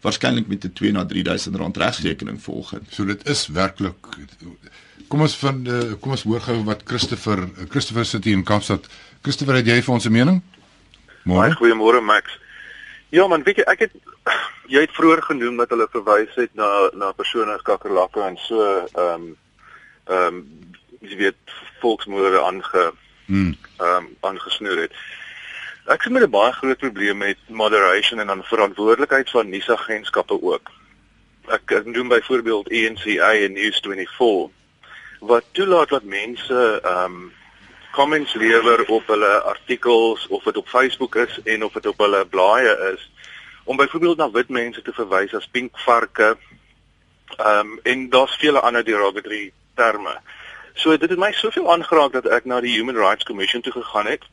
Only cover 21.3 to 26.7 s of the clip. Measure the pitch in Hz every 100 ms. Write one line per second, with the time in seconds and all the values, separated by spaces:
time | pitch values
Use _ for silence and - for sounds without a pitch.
21.3 | - - - - - 120 110 - 98 98
22.3 | 92 90 95 92 95 85 80 _ _ _
23.3 | 98 92 - - _ 87 90 82 - 95
24.3 | 95 95 - 104 87 82 - - - -
25.3 | - - - - - - 147 233 254 240
26.3 | 101 113 127 131